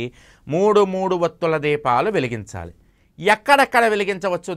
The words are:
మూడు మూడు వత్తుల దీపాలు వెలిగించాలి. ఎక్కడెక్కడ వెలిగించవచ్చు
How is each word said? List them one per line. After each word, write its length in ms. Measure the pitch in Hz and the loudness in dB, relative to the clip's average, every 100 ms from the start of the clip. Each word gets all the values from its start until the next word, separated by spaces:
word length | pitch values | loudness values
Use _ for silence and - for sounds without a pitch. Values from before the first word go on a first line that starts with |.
| 120 - - _ - | -8 -12 -20 _ -6
మూడు 360 | 160 208 208 196 | 0 2 4 2
మూడు 220 | 185 185 180 | 0 -2 -2
వత్తుల 320 | 170 - 165 156 147 | -2 -2 -2 -2 -2
దీపాలు 440 | 147 139 120 180 190 | -2 0 0 0 -2
వెలిగించాలి. 540 | 127 113 98 95 85 - _ _ _ - | -2 -6 -10 -14 -14 -18 _ _ _ -4
ఎక్కడెక్కడ 640 | 175 208 - 285 269 247 226 | 0 0 4 4 4 2 2
వెలిగించవచ్చు 600 | 208 196 190 190 175 170 | 2 -2 -4 -4 -4 -6